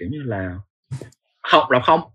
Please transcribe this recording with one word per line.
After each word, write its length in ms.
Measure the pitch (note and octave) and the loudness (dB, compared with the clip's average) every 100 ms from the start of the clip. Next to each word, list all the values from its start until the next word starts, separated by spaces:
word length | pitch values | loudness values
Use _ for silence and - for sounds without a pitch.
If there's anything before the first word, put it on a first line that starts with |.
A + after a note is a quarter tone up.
kiểu 80 | F2 | -8
như 120 | D3+ | -8
là 360 | C3 G2 F#2 F2+ - _ _ C3 - _ _ _ | -6 -6 -6 -10 -14 _ _ -14 -14 _ _ _
không, 280 | - D#3 D3 | 2 2 4
là 100 | B2+ | 2
không, 200 | - E3 - | 4 2 0